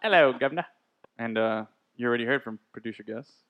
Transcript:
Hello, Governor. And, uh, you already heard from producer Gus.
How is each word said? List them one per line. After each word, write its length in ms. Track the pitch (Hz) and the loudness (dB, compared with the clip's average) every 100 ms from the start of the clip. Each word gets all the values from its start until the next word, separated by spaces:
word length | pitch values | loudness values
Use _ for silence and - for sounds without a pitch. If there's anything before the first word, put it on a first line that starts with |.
Hello, 320 | 220 185 143 | 4 6 6
Governor. 320 | 123 135 160 165 _ _ _ _ - | 4 -2 -4 -10 _ _ _ _ -10
And, 180 | 117 110 | -4 0
uh, 280 | 110 110 107 _ _ | 0 -2 -6 _ _
you 120 | - 120 | -6 -2
already 180 | 120 | 0
heard 160 | 117 135 | 0 -2
from 160 | 117 110 _ | -4 -14 _
producer 300 | - 113 107 | -14 -12 -12
Gus. 280 | 107 110 143 _ | -12 -12 -14 _